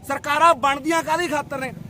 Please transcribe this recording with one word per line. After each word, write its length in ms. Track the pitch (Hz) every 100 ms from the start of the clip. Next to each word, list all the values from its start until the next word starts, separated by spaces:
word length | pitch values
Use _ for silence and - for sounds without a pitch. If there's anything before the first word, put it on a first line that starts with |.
| -
ਸਰਕਾਰਾਂ 460 | 269 294 294 330
ਬਣਦੀਆਂ 480 | 311 277 277 285 330
ਕਾਹਦੀ 260 | 302 320 349
ਖਾਤਰ 300 | 294 - 277
ਨੇ? 140 | 262 -